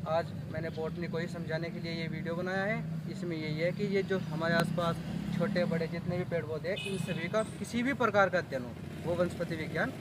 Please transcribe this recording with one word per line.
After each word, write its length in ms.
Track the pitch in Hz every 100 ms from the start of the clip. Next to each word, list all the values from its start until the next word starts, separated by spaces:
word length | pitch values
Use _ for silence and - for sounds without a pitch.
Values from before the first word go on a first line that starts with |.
| 160
आज 240 | 160 160 - -
मैंने 180 | 160 160
botany 380 | 160 156 165 170
को 100 | 165
ही 80 | 165
समझाने 420 | 170 165 160 170
के 100 | 165
लिए 120 | 165
ये 160 | 160 160
video 260 | 156 160 170
बनाया 280 | 185 190
है। 460 | 196 220 160 160 160
इसमें 240 | 185 175 160
यही 220 | 156 156
है 120 | 170
कि 120 | - 208
ये 160 | 196
जो 160 | 185 190 -
हमारे 280 | 160 165
आसपास 420 | 165 165 170 170 165 - - - -
छोटे 260 | 165 175 175
बड़े 200 | 170 165
जितने 300 | 170 175 180
भी 60 |
पेड़ 200 | 180 170
पौधे 240 | 151 156 156
हैं, 80 | 208
इन 140 | 196 190
सभी 300 | 170 165 170
का 140 | 214 214 -
किसी 240 | 202 233
भी 100 | 247
प्रकार 360 | 277 233 202 190
का 80 | 175
अध्ययन 240 | 151 135
हो, 120 | 123 113 - -
वो 100 | -
वनस्पति 420 | 175 175 - 170 160
विज्ञान 340 | 156 151 226 269